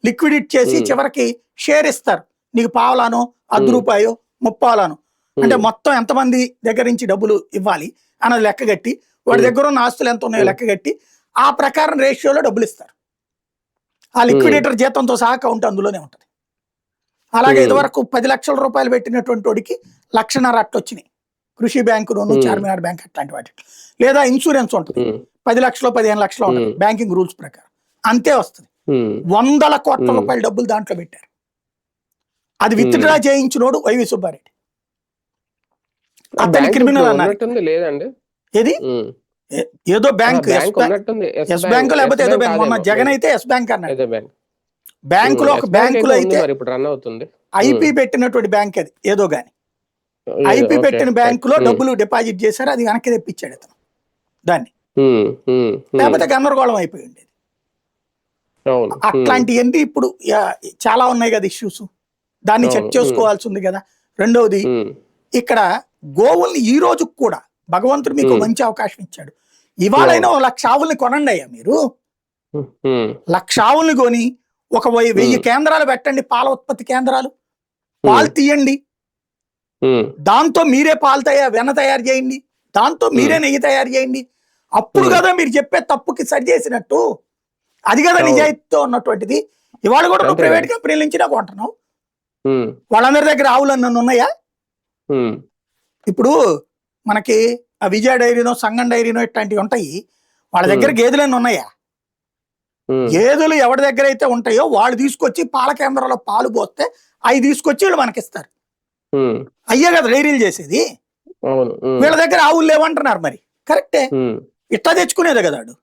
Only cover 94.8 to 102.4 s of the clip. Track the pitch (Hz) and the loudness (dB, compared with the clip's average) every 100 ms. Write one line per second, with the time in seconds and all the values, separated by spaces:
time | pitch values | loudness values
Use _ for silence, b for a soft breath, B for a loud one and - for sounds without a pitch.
94.8 | _ _ _ 139 120 107 - _ _ _ | _ _ _ -2 -2 -6 -14 _ _ _
95.8 | _ _ - 190 240 311 196 147 _ _ | _ _ -8 0 2 4 2 0 _ _
96.8 | _ _ - 214 214 220 226 240 _ _ | _ _ -4 -4 0 0 0 -2 _ _
97.8 | 202 214 240 254 240 240 240 240 220 226 | -4 0 0 2 2 2 0 -2 -4 -4
98.8 | 240 233 226 226 233 - 214 208 196 240 | -2 -2 -2 -2 -4 -6 -4 -4 -2 -4
99.8 | 160 165 - _ _ _ _ 180 175 143 | -6 -10 -14 _ _ _ _ -2 2 2
100.8 | 277 233 233 277 285 247 240 190 - _ | 2 2 2 2 0 0 -2 -4 -6 _
101.8 | _ _ _ _ _ _ | _ _ _ _ _ _